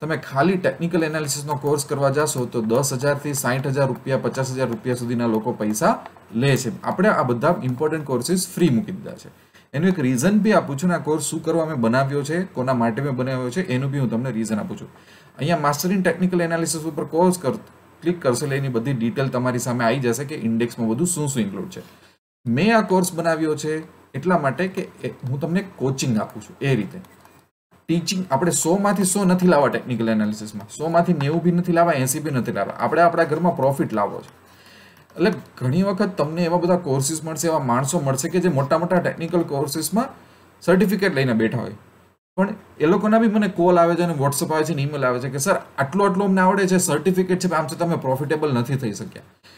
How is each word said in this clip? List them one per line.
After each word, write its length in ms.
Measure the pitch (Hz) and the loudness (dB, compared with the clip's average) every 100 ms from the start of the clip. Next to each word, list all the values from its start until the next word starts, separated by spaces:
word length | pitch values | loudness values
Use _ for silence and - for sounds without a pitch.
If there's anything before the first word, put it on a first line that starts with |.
તમે 160 | 156 151 | -6 -6
ખાલી 400 | - 139 170 180 | -2 0 2 2
ટેકનિકલ 480 | 143 - 170 175 | 0 -2 -2 0
એનાલિસિસનો 500 | 156 156 147 143 143 | 0 -2 -4 -6 -6
કોર્સ 300 | 139 147 147 | -4 0 0
કરવા 260 | - 139 139 | -2 0 2
જાશો 340 | 139 151 135 | 2 0 -2
તો 180 | 120 123 | -4 -2
દસ 300 | 110 120 139 | 0 2 0
હજારથી 420 | 131 143 139 147 | 0 0 0 -4
સાઠ 320 | 135 123 131 143 | -4 -2 -2 0
હજાર 200 | 131 135 | 0 0
રૂપિયા, 320 | 117 135 127 | -2 -2 -2
પચાસ 340 | 123 131 127 | -2 -4 -4
હજાર 160 | 127 123 | -2 -2
રૂપિયા 280 | 110 127 120 | -2 -4 -4
સુધીના 300 | 120 120 117 | -2 -2 0
લોકો 260 | 110 120 | 0 -2
પૈસા 540 | - 107 107 180 240 - - - | -2 -2 2 2 0 -6 -20 -8
લે 220 | 113 139 131 | -2 2 2
છે. 260 | - 92 | -2 -6
આપણે 260 | - - 208 | -4 2 2
આ 140 | 151 | 2
બધા 320 | 139 120 147 175 | 0 2 2 0
ઇમ્પોર્ટન્ટ 420 | 127 123 156 160 | -2 -2 -2 -2
કોર્સિસ 440 | 139 123 123 185 - | -2 -4 0 -2 -2
ફ્રી 140 | - 170 | 2 2
મૂકી 240 | 113 92 | 2 -2
દીધા 200 | 92 - | -8 -12
છે. 180 | - - - _ - _ | -16 -18 -20 _ -20 _
એનું 160 | 139 185 | 0 0
એક 120 | 185 | 2
રીઝન 380 | 127 123 175 208 | 0 2 2 4
બી 140 | 214 | 4
આપું 240 | 185 143 139 | 2 2 -2
છું 120 | 180 | 0
ને 60 | |
આ 40 | 165 | 0
કોર્સ 240 | 139 160 | 0 -2
શું 220 | - 160 | -2 -4
કરવા 200 | 160 165 | -2 0
મેં 120 | 160 143 | -2 -2
બનાવ્યો 460 | 113 131 135 143 | 2 2 2 -2
છે, 200 | 139 170 | -2 -4
કોના 320 | 185 127 127 | -4 -4 -2
માટે 280 | 127 117 113 | 0 0 -2
મેં 140 | 143 127 | -4 -2
બનાવ્યો 340 | 131 127 123 | -2 -4 -4
છે, 180 | 185 180 | -4 -2
એનું 220 | 127 139 | -2 -2
બી 80 | 143 | -2
હું 120 | 120 | 0
તમને 200 | 113 131 | -2 -2
રીઝન 280 | 110 107 104 | -4 -2 -4
આપું 220 | 92 107 | -4 -10
છું. 80 | - - - - - - | -14 -20 -20 -20 -20 -6
અહીંયા 200 | 147 165 | -2 0
Master 320 | 147 143 180 196 | 0 0 0 0
in 100 | 170 | 0
Technical 400 | 165 180 180 165 | 0 0 0 0
Analysis 320 | 165 160 165 | 0 -2 -4
ઉપર 260 | 160 160 | -6 -6
કોર્સ 340 | 147 160 180 180 | -2 2 2 2
કર-, 140 | 131 107 - - - - | -2 -4 -10 -20 -20 -6
ક્લિક 200 | 160 170 | -4 0
કરશો 240 | 131 120 143 | 0 0 -2
એટલે 100 | 139 | -2
એની 120 | 135 | -2
બધી 240 | 117 127 | -2 -2
ડિટેલ 360 | 123 117 139 135 | -2 -2 0 -2
તમારી 300 | 123 127 120 | 0 -2 -2
સામે 260 | 127 123 | -2 0
આવી 140 | 117 139 | 0 2
જશે 260 | 120 113 | 0 -2
કે 100 | 143 | -6
ઇન્ડેક્સમાં 540 | 151 113 113 120 - 113 | -4 -2 0 -2 -2 -2
બધું 180 | 113 175 | 0 -2
શું 220 | 151 147 | -2 -2
શું 140 | 127 | -2
ઇન્ક્લુડ 280 | 98 95 - | -2 -6 -10
છે. 120 | - - - - _ _ _ 120 | -14 -18 -20 -20 _ _ _ -2
મેં 320 | 123 208 226 | 2 4 4
આ 20 | |
કોર્સ 340 | 202 185 180 | 4 2 2
બનાવ્યો 420 | 160 165 156 156 143 | -2 -2 0 0 -2
છે 260 | 151 156 170 - _ | -4 -6 -8 -20 _
એટલા 240 | 135 165 175 | -6 0 2
માટે 300 | 139 123 190 | 0 -2 -4
કે 140 | 190 | -4
એ, 260 | - - 123 - 123 | -8 -8 -10 -8 -6
હું 120 | 139 | -4
તમને 240 | 151 180 196 - | -2 -2 -4 -4
કોચિંગ 420 | 127 135 139 107 | -4 0 0 0
આપું 240 | 101 107 | -2 -10
છું 140 | - - | -18 -4
એ 160 | 139 120 | 0 0
રીતે. 240 | 95 92 - - - - _ _ _ _ - | -2 -10 -18 -20 -20 -20 _ _ _ _ -2
ટીચિંગ 360 | 170 - 185 185 | -2 0 -4 -2
આપણે 200 | 170 175 | 0 2
સો 260 | 143 160 196 | 2 2 2
માંથી 280 | 202 202 | 2 2
સો 200 | 185 202 | 2 2
નથી 220 | 180 180 180 | 2 4 6
લાવવા 220 | 147 127 | 6 4
ટેકનિકલ 400 | 113 - 113 113 | 0 -2 -2 0
એનાલિસિસમાં, 600 | 110 107 107 107 107 - | 2 0 -2 -10 -12 -14
સો 200 | - 156 | -6 0
માંથી 240 | 165 175 | 2 2
નેવું 300 | 156 139 165 | 2 0 2
બી 100 | 170 | 2
નથી 200 | 175 175 | 2 2
લાવવા, 200 | 165 170 | 4 4
એંસી 280 | 139 131 147 | 2 0 -2
બી 100 | 156 | -2
નથી 220 | 131 113 | -2 -2
લાવવા, 220 | 98 98 | -4 -4
આપણે 280 | - 120 165 | -4 0 4
આપણા 220 | 170 170 | 4 4
ઘરમાં 320 | 156 156 175 - | 0 2 0 2
પ્રોફિટ 360 | 131 139 135 | 0 0 -2
લાવવો 280 | 107 101 95 | -2 -2 -4
છે. 280 | - - - - - - - - _ - | -14 -20 -20 -20 -20 -20 -20 -20 _ -2
એટલે 160 | 196 143 - - | 0 0 -8 -6
ઘણી 240 | 123 165 | 0 2
વખત 280 | 196 190 208 - | 0 0 -2 -2
તમને 280 | 151 165 | -2 0
એવા 140 | 170 175 | 0 2
બધા 180 | 175 180 | 2 2
કોર્સિસ 480 | 139 135 135 160 | 2 0 0 -4
મળશે, 240 | 160 156 165 | -6 -2 0
એવા 100 | 156 | 0
માણસો 420 | 127 120 139 175 | 2 0 0 0
મળશે 280 | 139 131 165 | 0 -2 -2
કે 120 | 180 | 0
જે 80 | 175 | 2
મોટા 300 | 135 139 165 | 2 2 0
મોટા 200 | 175 180 | 2 2
ટેકનિકલ 440 | - - 165 175 | 0 -4 -2 -2
કોર્સિસમાં 640 | 160 143 147 156 156 208 277 - - - - _ | 0 -2 -2 -4 -2 -2 -2 -8 -20 -20 -20 _
સર્ટિફિકેટ 520 | - 185 202 202 196 | 4 4 4 2 2
લઈને 180 | 139 127 | 2 2
બેઠા 260 | 110 110 117 | 2 2 0
હોય, 120 | 98 104 - _ _ _ _ - | -6 -12 -20 _ _ _ _ -2
પણ 180 | 196 220 - - | -2 -4 -14 0
એ 60 | 151 | 2
લોકોના 320 | 202 214 226 | 4 4 4
બી 100 | 226 | 4
મને 200 | 214 202 | 2 2
કોલ 300 | 180 175 175 | 2 4 6
આવે 160 | 170 | 4
છે 80 | 170 | 2
અને 120 | 175 | 0
WhatsApp 400 | 147 139 139 147 | 0 0 0 0
આવે 100 | 156 | 0
છે 80 | 156 | 0
અને 100 | 143 | -2
ઈમેલ 220 | 139 143 | -4 0
આવે 160 | 127 123 | 0 0
છે 80 | 139 | -4
કે 100 | 143 | -2
"સર, 180 | 190 175 - - | 0 0 -2 -4
આટલું 320 | 135 190 202 | -2 2 2
આટલું 160 | 185 202 | 2 2
અમને 140 | 190 | 4
આવડે 260 | 185 196 185 | 4 4 2
છે, 120 | 185 | 2
સર્ટિફિકેટ 600 | 175 147 185 180 180 180 | 2 0 2 2 0 0
છે, 140 | 180 | 0
આમ 140 | 160 151 | -2 -2
છતાં 120 | 165 | -2
તમે 180 | 170 156 | -2 0
પ્રોફિટેબલ 560 | 131 131 147 156 151 | -2 -2 -2 0 0
નથી 200 | 120 123 | 0 0
થઈ 180 | 135 113 | -2 -4
શક્યા." 300 | 98 95 - - _ - | -6 -10 -14 -20 _ -20